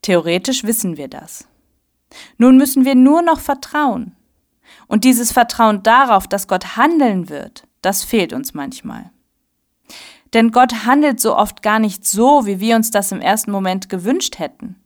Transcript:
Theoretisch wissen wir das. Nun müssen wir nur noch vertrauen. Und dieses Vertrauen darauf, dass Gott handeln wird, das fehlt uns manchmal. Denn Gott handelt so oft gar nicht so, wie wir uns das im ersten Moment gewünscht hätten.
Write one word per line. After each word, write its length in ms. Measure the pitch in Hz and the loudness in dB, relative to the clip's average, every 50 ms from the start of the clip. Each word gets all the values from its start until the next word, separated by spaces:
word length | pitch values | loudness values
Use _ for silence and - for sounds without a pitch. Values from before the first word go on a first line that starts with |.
Theoretisch 600 | - - 185 170 156 170 170 185 190 269 262 262 - | 0 0 0 0 0 0 -4 -4 -2 -4 -6 -4 -4
wissen 320 | 208 226 - - 185 165 | -4 -6 -4 -4 -6 -8
wir 100 | 147 143 | -8 -12
das. 400 | 131 - - - - - - - _ _ _ _ _ _ _ _ _ _ _ _ _ _ - - - _ | -16 -16 -18 -18 -18 -20 -20 -20 _ _ _ _ _ _ _ _ _ _ _ _ _ _ -20 -20 -20 _
Nun 220 | _ 233 254 262 262 | _ 4 6 6 6
müssen 260 | 285 277 - 277 254 | 4 4 2 0 2
wir 100 | 269 262 | 4 4
nur 280 | 254 254 269 302 330 | 4 6 6 4 4
noch 180 | 339 339 320 311 | 2 0 0 -2
vertrauen. 760 | - - 277 277 - - - 302 302 269 208 - - 185 _ _ _ _ _ _ _ _ _ _ _ _ - _ _ | -2 -6 -6 -6 -8 -8 -4 -4 -2 -2 -4 -6 -10 -12 _ _ _ _ _ _ _ _ _ _ _ _ -20 _ _
Und 180 | _ 202 214 190 | _ -2 2 2
dieses 280 | 262 254 226 240 226 | 4 2 2 0 0
Vertrauen 500 | - 254 240 240 - - 226 220 214 196 | 2 0 0 0 2 2 2 2 2 0
darauf, 460 | 196 220 233 254 277 247 220 190 185 - | 2 2 4 4 4 4 2 0 0 -2
dass 180 | - 196 - | -8 -8 -4
Gott 300 | - 196 185 - - - | -4 -4 -4 -4 -8 -2
handeln 540 | 220 254 311 349 311 277 233 202 180 175 - | 0 0 2 2 2 2 2 0 -2 -6 -8
wird, 360 | 147 143 - - _ - _ _ _ _ | -12 -14 -14 -16 _ -20 _ _ _ _
das 240 | - 185 196 - - | -4 -4 -4 -4 -6
fehlt 300 | - - 220 180 - - | -2 -2 -2 -2 -2 -6
uns 180 | 127 139 - | -10 -10 -10
manchmal. 580 | _ 151 139 135 127 - _ - 60 - - - _ _ _ _ _ _ _ _ _ _ _ _ _ _ _ _ - - - - - _ _ _ - | _ -10 -12 -12 -12 -14 _ -14 -14 -14 -18 -20 _ _ _ _ _ _ _ _ _ _ _ _ _ _ _ _ -20 -20 -20 -20 -20 _ _ _ 0
Denn 160 | 226 226 233 | 2 2 4
Gott 340 | 226 240 254 247 240 226 208 | 4 4 2 2 2 -4 0
handelt 360 | 233 262 294 302 294 247 - | 2 2 4 2 0 0 0
so 140 | - 226 - | -2 -2 0
oft 280 | - 208 202 - - | 0 -2 -2 -4 -6
gar 160 | - 220 214 220 | -4 -2 0 0
nicht 280 | 220 208 185 - - | 0 -2 -4 -6 -6
so, 380 | - - 202 233 262 294 285 226 | -6 0 2 4 4 4 4 2
wie 160 | 202 202 185 | 0 -4 -2
wir 160 | 208 226 233 | 0 0 2
uns 140 | 226 220 - | 2 0 0
das 220 | 202 202 190 - | -2 -2 -2 -2
im 100 | 190 - | -8 -4
ersten 280 | - - 202 220 - - | -2 -2 -2 -2 -2 -6
Moment 380 | 202 196 190 185 185 190 190 - | -6 -4 -2 -4 -4 -4 -6 -8
gewünscht 500 | 202 185 175 214 277 381 - - - - | -10 -6 -2 -2 -2 -2 -4 -8 -8 -8
hätten. 380 | 165 143 _ _ - - 185 _ _ | -10 -10 _ _ -16 -16 -16 _ _